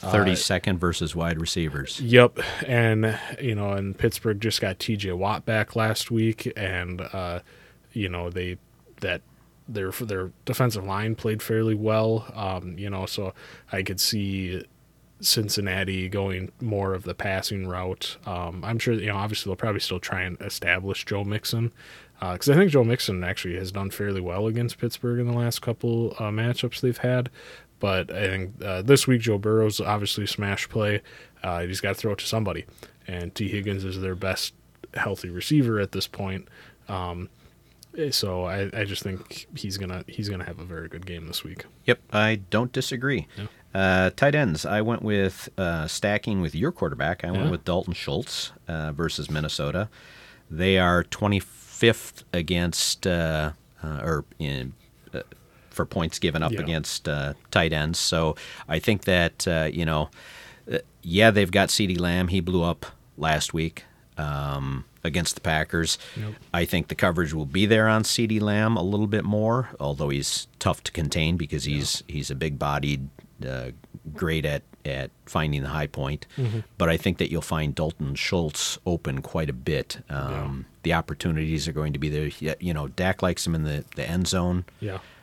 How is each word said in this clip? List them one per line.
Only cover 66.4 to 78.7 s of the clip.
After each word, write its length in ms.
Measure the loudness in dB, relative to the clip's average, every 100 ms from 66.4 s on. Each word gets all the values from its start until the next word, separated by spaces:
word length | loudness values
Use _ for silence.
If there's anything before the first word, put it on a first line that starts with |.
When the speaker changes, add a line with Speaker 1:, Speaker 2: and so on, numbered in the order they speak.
| -4
Speaker 2:
I 120 | 0 2
think 240 | 0 0
the 60 | 2
coverage 380 | 2 4 0
will 120 | 0 -2
be 180 | 2 6
there 220 | 6 6
on 160 | 4
CeeDee 380 | 2 0 2 2
Lamb 340 | 2 4 4 2
a 80 |
little 240 | 2 2 2
bit 160 | 2
more, 460 | 2 2 2 2 0 -4
although 300 | -4 -2 0
he's 380 | 0 -2 -4 -6 -2
tough 240 | 0 0
to 80 | -4
contain 460 | -4 -2 2 2 2
because 260 | 0 -4
he's, 400 | -2 -2 -2 -4 -6
Speaker 1:
Yeah. 80 | -8
Speaker 2:
he's 140 | -6
a 60 | -4
big-bodied, 720 | -4 -2 -2 0 0 -2 -4 -12 -20 -14 -8
uh, 240 | -8 -8 -12 -18 -18 -14
great 320 | -4 0 2 0
at, 160 | -2 -6 -12 -8
at 240 | -6 -6 _ -6
finding 380 | -2 0 0
the 60 | -2
high 180 | -4 -4
point. 400 | -4 -4 -6 -8 -6
Speaker 1:
Mm-hmm. 220 | -4 -4 -8 0
Speaker 2:
But 120 | 2
I 80 | 2
think 200 | 2 0
that 140 | 0
you'll 100 | -2
find 320 | -2 0 0
Dalton 400 | 0 -2 -2 -4
Schultz 640 | -4 -2 0 0 -2 -4